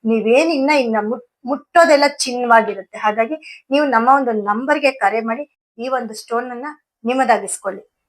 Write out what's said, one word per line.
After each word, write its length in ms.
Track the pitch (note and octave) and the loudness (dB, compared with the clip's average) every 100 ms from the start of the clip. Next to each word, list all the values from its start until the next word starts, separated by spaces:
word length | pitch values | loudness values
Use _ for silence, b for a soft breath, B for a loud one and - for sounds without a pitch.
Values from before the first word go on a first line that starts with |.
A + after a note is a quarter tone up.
| A3 | 0
ನೀವೇನ್ 440 | A3+ G#3+ B3 E4 | 0 4 2 2
ಇನ್ನ, 200 | D4 C#4 | 0 0
ಇನ್ನ 260 | D4 A#3+ A3 G#3 | 0 0 -2 -4
ಮುಟ್-, 200 | A#3+ _ _ B3 | -8 _ _ -8
ಮುಟ್ಟೋದೆಲ್ಲ 580 | C#4 _ F4 E4 C#4+ C#4+ C#4+ | -8 _ 4 6 4 2 -2
ಚಿನ್ನವಾಗಿರುತ್ತೆ. 800 | - B3 A#3+ A3+ A3 G3 F#3+ G#3+ | -6 -4 4 4 4 -6 -12 -4
ಹಾಗಾಗಿ 680 | G#3+ G#3+ A#3 D#4 - - _ | -4 -2 -4 -4 -12 -20 _
ನೀವು 160 | C#4 D4 | -2 2
ನಮ್ಮ 240 | A#3 A#3+ C#4 | 2 4 2
ಒಂದು 160 | B3+ | 2
ನಂಬರ್ಗೆ 600 | A3 G3+ G#3+ C4+ D4 C#4+ | -2 -2 -4 0 0 0
ಕರೆ 300 | C4+ G3+ A3 | 0 -2 -2
ಮಾಡಿ 400 | A3+ A#3+ D4 _ _ - | -4 -6 -8 _ _ -12
ಈ 100 | B3 | -6
ಒಂದು 260 | C4 A#3 | -4 -6
ಸ್ಟೋನ್ 380 | A3 - A#3 B3 | -14 -6 -6 -6
ಅನ್ನ 140 | A#3+ C#4+ D4+ _ _ A3+ | -10 -12 -16 _ _ -4
ನಿಮ್ಮದಾಗಿಸ್ಕೊಳ್ಳಿ. 920 | C4 B3+ G#3+ G3 - G3 F#3+ _ _ | 0 2 0 -2 -8 -10 -12 _ _